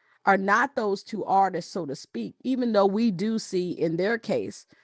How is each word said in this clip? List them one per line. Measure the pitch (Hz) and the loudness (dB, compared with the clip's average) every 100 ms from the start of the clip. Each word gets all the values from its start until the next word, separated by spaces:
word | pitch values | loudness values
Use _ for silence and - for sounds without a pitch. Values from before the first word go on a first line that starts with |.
| _ _ - | _ _ 2
are | 190 | 2
not | 190 208 269 - | 4 2 2 0
those | 208 196 | -2 -2
two | - 208 - | -6 -8 0
artists, | 190 196 180 - | 4 4 0 -8
so | 202 156 | -8 -6
to | - | -8
speak, | - 226 208 - | -10 -10 -10 -8
even | 247 254 247 | -4 -2 2
though | 214 196 | 4 4
we | 196 233 | 4 0
do | 175 208 220 | 0 -2 -2
see | - 190 180 | -2 -4 -4
in | - 165 165 | -2 -2 0
their | 190 233 | 0 -2
case, | - 143 95 - - _ | -2 -4 -4 -10 -20 _